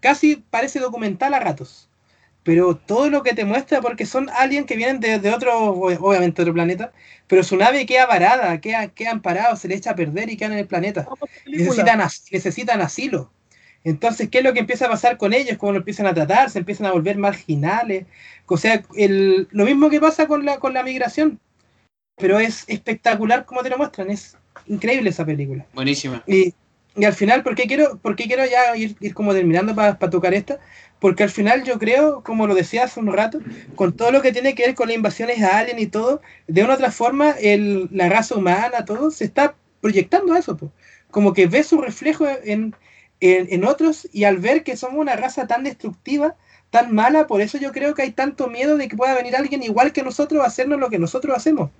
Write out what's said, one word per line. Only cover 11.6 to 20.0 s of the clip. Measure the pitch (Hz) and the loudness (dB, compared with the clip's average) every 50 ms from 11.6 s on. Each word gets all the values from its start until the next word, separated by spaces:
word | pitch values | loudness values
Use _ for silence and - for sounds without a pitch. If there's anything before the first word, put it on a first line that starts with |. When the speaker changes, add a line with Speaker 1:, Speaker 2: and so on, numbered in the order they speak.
| 170 - | 0 0
Speaker 1:
Necesitan | 254 233 196 233 226 220 | 2 2 4 4 4 4
as-, | 196 156 - - _ - | 2 -2 -4 -10 _ -8
necesitan | - 190 185 190 165 - 247 220 233 208 | -8 -4 -4 -4 -6 -6 -4 -2 -2 -2
asilo. | 180 147 - - 247 294 226 165 131 _ _ _ _ _ _ _ _ _ _ _ _ | -2 -4 -6 -8 -8 -6 -6 -6 -8 _ _ _ _ _ _ _ _ _ _ _ _
Entonces, | 165 160 147 - 233 226 - 233 - | -4 -4 0 0 -2 -2 -2 -6 0
¿qué | - 254 | 0 2
es | 262 | 2
lo | 262 247 | 2 2
que | 240 | 0
empieza | 220 190 247 247 262 | -2 -4 -4 -2 -2
a | 247 | -2
pasar | 226 208 - 240 240 | -2 2 2 0 0
con | - - 196 214 | 2 -2 0 2
ellos? | 254 277 247 220 - | 0 0 0 -6 -4
¿Cómo | - 202 196 | -2 -2 -2
lo | 196 | -2
empiezan | 175 - 208 - 208 | -4 -6 -6 -2 -2
a | 196 180 | 0 0
tratar? | 165 156 143 190 233 269 262 | 0 0 2 4 2 2 2
Se | - 254 | 0 -6
empiezan | 175 180 208 196 214 196 | -6 -6 -8 -4 -2 -2
a | 185 | 0
volver | 175 156 190 202 202 | 0 0 -2 -2 0
marginales. | 202 202 196 - - - 160 143 143 165 196 226 240 226 202 190 185 _ _ _ - - - - _ | 0 -2 -2 -4 -6 -4 -2 -2 0 -2 -2 -2 -2 -2 -4 -6 -6 _ _ _ -20 -20 -20 -20 _
O | - 185 | -2 -2
sea, | 170 - 220 220 208 - _ - | 0 2 0 0 0 -2 _ -2
el, | - 208 196 196 196 196 196 190 190 190 - - | 0 2 2 4 4 4 4 4 2 2 -2 0
lo | 208 202 | 0 2
mismo | 233 285 277 294 302 | 2 4 4 4 4
que | 294 302 | 4 4